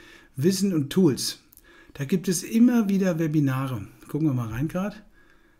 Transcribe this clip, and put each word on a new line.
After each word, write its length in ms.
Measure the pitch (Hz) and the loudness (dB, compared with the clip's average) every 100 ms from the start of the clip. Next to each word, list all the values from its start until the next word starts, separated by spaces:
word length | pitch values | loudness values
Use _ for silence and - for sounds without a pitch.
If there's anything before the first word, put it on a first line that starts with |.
| - - - | -20 -20 -14
Wissen 380 | - 165 185 202 | -2 0 2 0
und 160 | 160 131 | 0 0
Tools. 520 | 185 170 117 - - _ - - - - | 2 2 2 -4 -10 _ -20 -20 -20 -20
Da 140 | - 135 | -12 -4
gibt 220 | 190 - | -2 -2
es 140 | 160 | -4
immer 460 | - 220 247 240 196 | -2 4 4 4 2
wieder 300 | 190 190 165 | 2 2 0
Webinare. 680 | 165 156 139 131 135 117 92 - - | 0 2 2 0 -4 -6 -10 -18 -10
Gucken 200 | 147 156 | -2 0
wir 60 | |
mal 140 | 123 113 | 0 -4
rein 200 | 110 160 | -4 -4
grad. 360 | 180 202 - - _ _ _ _ | -4 -6 -8 -20 _ _ _ _